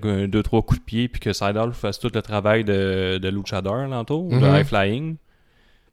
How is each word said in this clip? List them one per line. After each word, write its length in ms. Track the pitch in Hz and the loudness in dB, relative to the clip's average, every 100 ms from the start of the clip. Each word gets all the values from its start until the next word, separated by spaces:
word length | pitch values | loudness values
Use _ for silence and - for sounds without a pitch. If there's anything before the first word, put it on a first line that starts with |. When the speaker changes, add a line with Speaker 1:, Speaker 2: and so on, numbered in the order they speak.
Speaker 1:
un, 240 | 107 98 98 | 0 0 2
deux, 160 | 107 | 0
trois 200 | - 113 | 2 2
coups 180 | - - | 2 0
de 40 | |
pied, 220 | - 110 120 | 0 -4 -4
puis 140 | - | -4
que 120 | 110 | -4
Seidel 380 | 95 101 104 117 | -2 0 0 -2
fasse 280 | 117 104 - | -2 -6 -4
tout 100 | 120 | -4
le 80 | 110 | -4
travail 440 | - 107 104 113 | -2 -2 2 2
de, 540 | 104 98 95 95 92 92 | 2 0 0 0 -2 -2
de 60 | 95 | -2
luchador, 580 | 101 95 98 95 117 139 | -4 -4 -4 -2 -4 -4
l'entour, 380 | 127 113 151 180 | -6 -4 -4 0
Speaker 2:
Mhm. 80 | 123 | 4
Speaker 1:
de 180 | 139 147 | 6 6
high 80 | 147 | 4
flying. 500 | 107 98 120 160 160 _ _ _ _ _ _ _ | 2 2 0 -4 -10 _ _ _ _ _ _ _